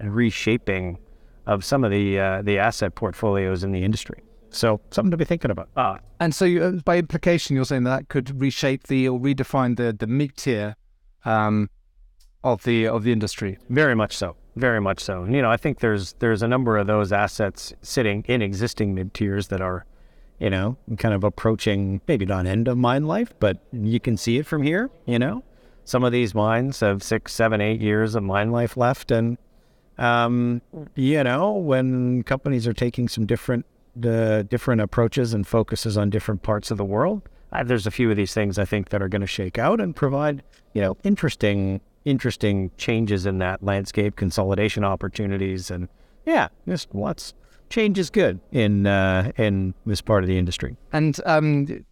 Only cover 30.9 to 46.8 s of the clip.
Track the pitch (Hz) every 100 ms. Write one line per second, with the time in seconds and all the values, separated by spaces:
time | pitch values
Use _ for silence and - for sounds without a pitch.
30.9 | - 131 151 127 131 196 208 160 131 131
31.9 | 127 123 127 - 131 147 127 117 107 120
32.9 | 120 120 - 107 117 - 123 - _ _
33.9 | 120 117 113 110 107 98 123 - 117 104
34.9 | - 117 - 120 110 95 117 107 113 117
35.9 | 104 104 104 - 101 - 104 - 104 98
36.9 | 107 170 208 - - - - 120 120 101
37.9 | - 117 104 95 113 101 95 95 107 92
38.9 | 104 95 98 98 - 92 113 135 226 190
39.9 | - 139 139 151 139 - - _ 107 95
40.9 | - 196 202 143 - 104 101 95 95 -
41.9 | _ 147 135 127 - 107 98 92 - -
42.9 | 113 110 101 98 95 92 95 98 98 95
43.9 | - 101 - 95 107 95 98 107 107 101
44.9 | 92 98 - 101 98 95 95 90 90 90
45.9 | - - - 311 311 101 - - 180